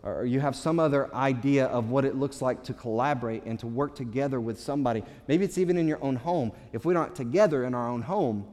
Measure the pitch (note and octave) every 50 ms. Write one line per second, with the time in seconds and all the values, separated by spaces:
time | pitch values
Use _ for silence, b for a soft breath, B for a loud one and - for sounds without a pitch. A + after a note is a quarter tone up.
0 | - G2+ F#2 - A#2 B2 B2 C3+ C#3+ C#3+ B2+ - - E3 D#3+ E3 D#3+ D3+ C#3 C#3
1 | C3 - - A#2+ C3+ C#3 C3+ A#2+ A2+ C#3 C#3+ C#3 C3 - - B2 A2+ A2 B2 C#3
2 | C3 C3+ - C3+ C#3 C#3 - - C3 B2+ B2 - - - A#2 - - A#2+ A2 A2+
3 | B2 D3 D3 B2+ A#2+ A2+ A2+ A2 - A2+ A2+ G#2+ - A#2 A#2 B2 C#3+ C#3+ C#3+ -
4 | C3 A#2 G#2+ C3 C#3 C#3+ C3+ B2 A2+ A2+ A2+ - - - C#3+ D3 C3+ B2 A#2 A2
5 | G#2 B B B B - C#3+ F3 G3+ F#3 - F#3 F#3 E3+ F3+ F3 E3 D#3 D3+ -
6 | - C#3 C3 A#2+ A#2+ E3+ F3+ E3 B2 G#2+ B B B B - A#2 - E3 F#3 E3+
7 | D3+ - - - C3 A#2 B2+ F#3 G#3+ G3 D3+ C3 B2 B2+ B2+ B2 A#2+ A#2+ B2 A#2+
8 | A2+ B2+ F#3 G#3+ F3 B2 G#2+ G2+ G2+ -